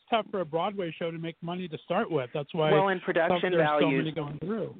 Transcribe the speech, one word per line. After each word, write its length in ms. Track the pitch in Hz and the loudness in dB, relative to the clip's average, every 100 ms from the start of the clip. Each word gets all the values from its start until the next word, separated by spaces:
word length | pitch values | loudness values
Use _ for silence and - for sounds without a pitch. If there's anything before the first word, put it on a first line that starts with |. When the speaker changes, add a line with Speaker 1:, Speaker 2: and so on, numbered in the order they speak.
| _ | _
Speaker 1:
tough 160 | 233 208 | -2 0
for 120 | 208 | -4
a 40 | 170 | -2
Broadway 480 | 160 185 202 175 156 | -2 -2 -2 -6 -4
show 100 | 170 | -6
to 80 | 165 | -6
make 240 | 165 165 | -8 -8
money 260 | 170 180 180 | -8 -6 -6
to 100 | 151 | -10
start 320 | - 175 233 | -4 -2 0
with. 180 | 156 123 151 | 0 -2 -6
That's 180 | 143 | -6
why 180 | 170 156 | 0 4
Speaker 2:
Well, 180 | 151 196 | 6 4
and 100 | 185 | 0
Speaker 1:
some, 60 | 185 | 0
Speaker 2:
production 460 | 175 165 180 185 | 2 2 2 2
Speaker 1:
there's 160 | 175 151 | 2 4
so 120 | 151 | 4
Speaker 2:
values, 260 | 147 - 160 | 4 2 -2
Speaker 1:
many 60 | |
going 260 | 156 147 151 | -4 -6 -6
through. 360 | 165 220 147 - | -6 -4 -6 -10